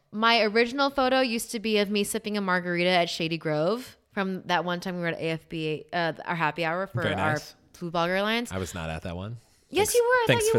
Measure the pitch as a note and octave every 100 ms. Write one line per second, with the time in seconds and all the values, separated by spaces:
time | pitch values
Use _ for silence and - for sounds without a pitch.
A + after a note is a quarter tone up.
0 | _ G#3 A3+ A#3 G#3+ G#3+ A#3+ C4+ C#4 C#4
1 | B3+ C4 C4 A3+ - A#3+ G#3+ G#3+ G3+ G#3
2 | G3+ A3 G#3 G#3 F#3+ F3+ F3 E3+ F3 F3+
3 | E3+ - E3 E3 D#3+ D3+ D#3+ A#3 B3+ -
4 | _ - F#3+ F#3 - F3 F3 F3 F#3+ F3+
5 | E3+ D#3+ D#3+ D#3+ - E3 D#3 D3+ - F3
6 | E3 D3+ - E3+ D#3 D3+ E3 E3+ F#3+ -
7 | E3+ D3+ D#3 D3+ - - _ - F3 E3+
8 | E3+ F#3+ G#3 A#3 A#3+ F#2+ F#2+ F2 D#2+ D#2+
9 | F2+ F2 G2 A#2 - _ _ E4+ G#4+ A#4+
10 | A#4 B4+ A4+ A#4+ G#4+